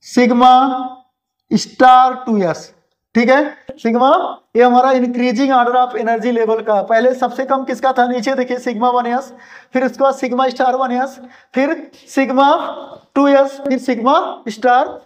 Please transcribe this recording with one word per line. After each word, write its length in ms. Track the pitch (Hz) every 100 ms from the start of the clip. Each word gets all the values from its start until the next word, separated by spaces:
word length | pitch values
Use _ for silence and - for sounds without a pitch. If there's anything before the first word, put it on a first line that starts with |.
| -
sigma 480 | - 247 240 254 254 269 254 254 - _ _ _ _ _
star 760 | 220 - - 254 254 254 247 -
टू 100 | 214
एस, 320 | 175 147 - _ _ _ _
ठीक 140 | 220 240
है। 140 | 269 302 - - -
सिग्मा 320 | 226 233 262 349 - - _ 220
ये 60 |
हमारा 280 | 247 247 262
increasing 580 | 262 240 240 247 220 269
order 220 | 262 240 247
of 180 | 247 233
energy 360 | 226 226 226
level 300 | 233 220 220
का, 180 | 220 208
पहले 320 | 196 226 247
सबसे 300 | 247 247 247
कम 200 | 262 269
किसका 280 | 262 240 262
था, 140 | 262 247
नीचे 260 | 247 226
देखिए 220 | 269 254 247
sigma 340 | 247 214 247
वन 120 | 247 240
एस, 240 | 240 269 - - - _
फिर 120 | 254
उसके 180 | 262 247
बाद 120 | 269
sigma 340 | 269 254 247 262
star 240 | 254 254
वन 180 | 262 262
एस, 240 | 247 269 - - - _
फिर 360 | - 285 330 - _ _
sigma 400 | - 254 254 277 320 - - - - _
टू 120 | - 285
एस, 320 | 277 277 -
फिर 180 | 285 262
sigma 360 | 247 233 233 311 - - -
star 340 | 214 254 247 311 -